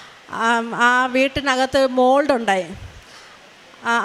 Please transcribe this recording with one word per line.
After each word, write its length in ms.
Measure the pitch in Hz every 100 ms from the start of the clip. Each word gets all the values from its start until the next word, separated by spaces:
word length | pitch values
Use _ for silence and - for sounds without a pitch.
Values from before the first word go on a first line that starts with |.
| - - -
ആം, 440 | - 226 233 233
ആ 320 | 190 240 247 254
വീട്ടിനകത്ത് 800 | 254 269 285 277 262 262 277 262
മോൾഡ് 460 | 254 254 277 294
ഉണ്ടായി. 340 | 247 214 190 165 143 - - - - - - - - - -
ആ, 80 | 226 233